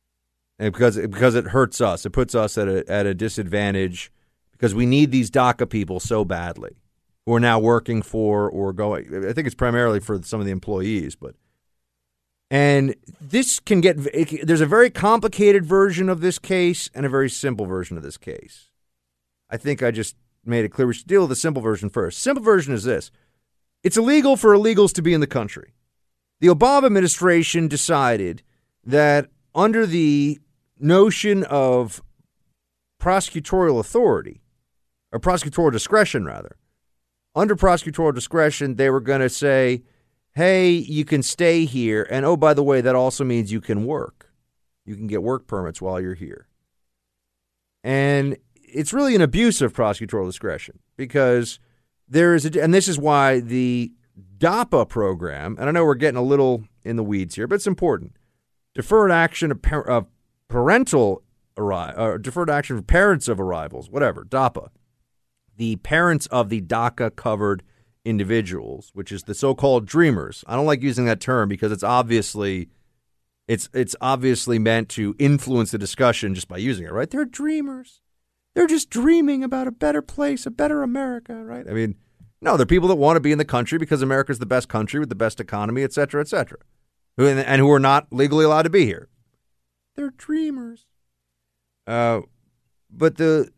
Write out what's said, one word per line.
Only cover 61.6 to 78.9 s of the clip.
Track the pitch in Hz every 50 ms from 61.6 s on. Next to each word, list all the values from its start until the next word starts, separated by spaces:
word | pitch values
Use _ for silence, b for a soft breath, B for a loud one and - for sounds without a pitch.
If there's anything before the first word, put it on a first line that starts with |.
| 104 101 95 87 82 76 - 87
or | 113 110 87 95
deferred | 107 131 123 175 175 156
action | 147 143 135 - 131 110
for | 90
parents | - - 175 196 208 190 147 - -
of | 110 92
arrivals, | 95 92 87 80 78 76 - 62 - -
whatever, | 101 143 143 117 90 104 101
dapa. | 101 135 131 135 123 - - - - _ _ _ _ _ _ _ _ _ _ _ _ _ _ _ _ _ 104
The | 117 113 110 92
parents | - - 147 160 175 175 165 147 - -
of | - 127 117 98
the | 113 107
daca | 92 80 113 113 117 120 - - 123 110 -
covered | - - 117 107 101 104 101 101 90 - _ _ _ _ _ _ _ -
individuals, | 113 113 101 98 92 113 113 107 90 92 80 55 57 67 64 - _ _
which | 98 95 -
is | 104 92 -
the | - 104
so-called | - - 135 131 - 139 139 131 120 104
dreamers. | 95 - 160 170 156 123 90 67 - - - - -
I | 110
don't | 131 147
like | 156 147 123
using | 127 143 117 120 123
that | 117 110 98
term | - - 127 123 107 101
because | 101 95 110 107
it's | 107 92 98
obviously, | 104 123 123 123 113 117 113 104 - - 107 104 101 95 92 85 - _ _ _ _ _ _ _ _ _ _ _ _ _ _ _ -
it's, | 117 95 - - -
it's | 127 123 - - -
obviously | - 127 135 131 127 131 123 120 - - 120 113
meant | 107 113 113 113 110 -
to | - - 107 101 104 -
influence | 143 139 147 139 - 127 131 117 110 -
the | - 107
discussion | 98 95 - - 131 120 113 - - 101 95
just | 90 - -
by | 90 92
using | 104 131 123 90 85
it, | 76 87
right? | 110 135 165
They're | - 277 302
dreamers. | 247 262 - 285 302 311 311 285 277 262 254 254 _ _ _ _ _ _ _ _ _ _ _ _ _ -
They're | - 349 311
just | 320 311 -
dreaming | -